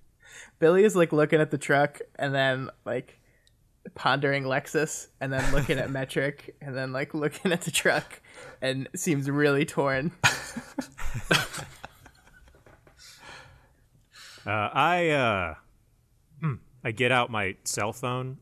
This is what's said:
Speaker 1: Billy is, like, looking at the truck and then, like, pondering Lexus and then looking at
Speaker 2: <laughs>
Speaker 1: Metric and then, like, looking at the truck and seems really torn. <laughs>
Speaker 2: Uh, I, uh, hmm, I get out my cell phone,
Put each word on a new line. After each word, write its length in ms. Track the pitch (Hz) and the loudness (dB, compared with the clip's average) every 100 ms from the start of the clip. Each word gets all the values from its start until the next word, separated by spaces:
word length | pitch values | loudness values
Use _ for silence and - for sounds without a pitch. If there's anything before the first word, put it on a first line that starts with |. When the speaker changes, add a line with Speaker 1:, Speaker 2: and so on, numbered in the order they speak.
| _ _ - - - - | _ _ -20 -20 -18 2
Speaker 1:
Billy 240 | 160 185 | 6 8
is, 120 | 214 185 | 6 6
like, 160 | 165 | 4
looking 300 | 151 151 160 | 4 4 4
at 80 | 151 | 4
the 80 | 147 | 0
truck 440 | - 143 147 - - - | 2 2 2 -2 -16 -6
and 160 | 139 135 | -2 2
then, 340 | 135 131 131 - - | 2 0 -4 -10 -6
like, 340 | 120 139 - _ _ _ _ _ _ - - | -6 -6 -20 _ _ _ _ _ _ -20 -4
pondering 480 | 135 135 143 139 | 0 2 2 -2
Lexus 640 | 131 135 - 156 156 - - - | -2 -4 -2 -2 -2 -6 -14 -10
and 140 | 135 | -6
then 180 | 135 135 | 0 2
looking 280 | 139 135 135 | 2 2 0
at 100 | 127 | -2
Speaker 2:
<laughs> 80 | 135 | -4
Speaker 1:
Metric 560 | 135 151 139 139 - - | -4 -2 -2 -4 -16 -16
and 160 | 143 131 | -10 -8
then, 140 | 131 | -6
like, 220 | 131 143 156 | -6 -6 -4
looking 360 | 151 - 175 | -4 -2 -2
at 80 | 170 | -2
the 100 | 165 | -2
truck 500 | - 180 139 - - _ - - - | 0 2 0 -2 -18 _ -20 -20 -8
and 260 | 131 131 135 - | -4 -4 -6 -6
seems 320 | - 143 139 | -2 0 0
really 380 | 143 147 139 156 | 2 4 4 0
torn. 460 | - 139 135 160 - | 0 0 0 -2 0
<laughs> 40 | - - - 240 - - - - - 120 - 151 - - - - - - - _ _ - - - - - - _ - - - - - - _ _ _ _ _ - - - 101 | 0 0 -8 -12 -12 -12 -12 -4 -4 -4 0 -2 -2 -10 -14 -16 -20 -20 -20 _ _ -20 -20 -20 -20 -20 -20 _ -20 -20 -20 -20 -20 -20 _ _ _ _ _ -20 -20 -14 -4
Speaker 2:
Uh, 240 | 107 104 | -2 -2
I, 360 | 135 156 180 170 | 2 2 4 2
uh, 460 | 147 120 98 85 76 _ _ _ _ _ _ _ - | 2 2 2 -2 -6 _ _ _ _ _ _ _ -8
hmm, 140 | 160 107 - _ | -6 -6 -12 _
I 80 | 131 | -8
get 200 | 107 123 | 0 2
out 180 | 123 120 | 2 2
my 260 | 110 95 - - | -2 -4 -4 -8
cell 280 | - 104 | -4 -4
phone, 440 | - 127 127 127 131 | -4 -6 -6 -6 -12